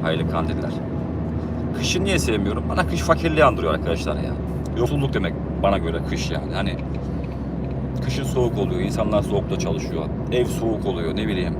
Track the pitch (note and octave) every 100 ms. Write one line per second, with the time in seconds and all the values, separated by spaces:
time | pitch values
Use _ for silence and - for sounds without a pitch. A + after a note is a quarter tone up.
0 | D#2+ D#2+ D#2+ E2 D#2+ D#2+ D#2+ D#2+ - -
1 | - - - - - - - - - F#3
2 | F#3+ F#3 - G#2+ G2 G#2+ - - F3+ E3
3 | - D#3+ E3 D#3 C#3+ G#2+ E2+ D2 - E2
4 | D#2 D2+ - - - - - A2+ A#2+ C#3+
5 | C3+ A2 F#2 - - - G2 G2 E2 E2
6 | - - - D#2+ - F#2 G2+ - - -
7 | - - - - - - - - - -
8 | - - - - B2 G#2+ F#2+ F2+ G2 -
9 | G#2 G#2 G2 G2+ - F#2+ - E2+ - E2
10 | D2+ - - B2 A#2+ - A2+ G#2+ G2+ F2
11 | D#2+ G2+ G#2+ F#2 F2 C#2+